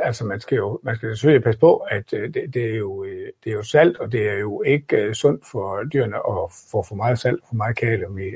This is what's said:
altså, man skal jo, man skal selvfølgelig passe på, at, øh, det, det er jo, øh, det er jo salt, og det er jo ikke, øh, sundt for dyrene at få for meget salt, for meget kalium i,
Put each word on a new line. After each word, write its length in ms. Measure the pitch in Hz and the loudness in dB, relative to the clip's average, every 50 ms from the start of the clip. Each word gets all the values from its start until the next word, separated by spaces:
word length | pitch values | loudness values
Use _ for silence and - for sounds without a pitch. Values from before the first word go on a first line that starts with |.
| 190 | 2
altså, 220 | 139 113 - 117 | 2 -2 -4 -4
man 140 | 101 98 104 | -6 -6 -6
skal 160 | - - 139 | -4 -2 0
jo, 240 | 113 98 101 113 - - | 0 0 -2 -4 -6 -6
man 120 | 117 113 | -6 -6
skal 140 | 110 117 113 | -6 -6 -8
selvfølgelig 340 | 110 104 135 156 147 120 113 | -4 2 6 6 6 6 6
passe 160 | 117 110 - | 2 4 6
på, 180 | 160 170 - | 6 6 6
at, 360 | - - - 107 104 - - - | 4 2 -2 -4 -4 -4 -6 -6
øh, 200 | 104 104 165 - | -6 -4 -4 -6
det, 200 | 123 - 139 131 | -6 -6 -4 -4
det 120 | 127 117 113 | -4 -2 -2
er 40 | 110 | -2
jo, 260 | 110 104 98 98 98 98 | -4 -4 -6 -6 -8 -10
øh, 240 | 98 95 92 98 120 - _ _ | -10 -10 -10 -12 -14 -14 _ _
det 60 | 110 | -6
er 40 | 107 | -6
jo 100 | 107 110 | -6 -2
salt, 340 | - - 147 165 175 - | 4 6 6 6 6 4
og 140 | - - 110 | 0 -4 -4
det 180 | 123 113 107 104 | -2 0 0 0
er 40 | 101 101 | 0 -2
jo 220 | 104 104 104 - | -2 -4 -4 -2
ikke, 360 | 107 123 143 147 - - 156 | 0 2 0 0 0 0 0
øh, 160 | 110 104 107 117 | 2 2 0 0
sundt 340 | - - 143 - - - - | 2 2 2 2 0 -6 -10
for 320 | - 107 95 98 95 101 120 | -8 -6 -6 -4 -4 -6 -6
dyrene 320 | 151 147 135 117 104 104 | -2 0 0 0 0 -2
at 360 | 123 - 117 101 92 85 85 - - - - | -4 -2 -2 -2 -2 -4 -6 -10 -18 -16 -6
få 120 | - 104 92 | -4 -4 -4
for 120 | - 107 | -4 -6
meget 240 | 98 113 123 123 - | -2 0 0 0 2
salt, 200 | - 123 123 - - | 0 0 -2 -2 -4
for 80 | _ 117 | _ -4
meget 220 | 107 104 117 113 | -4 -2 -2 -2
kalium 400 | - 120 117 113 95 90 92 98 95 | -2 0 0 0 -2 -4 -6 -8 -8
i, 60 | 98 95 - | -6 -6 -8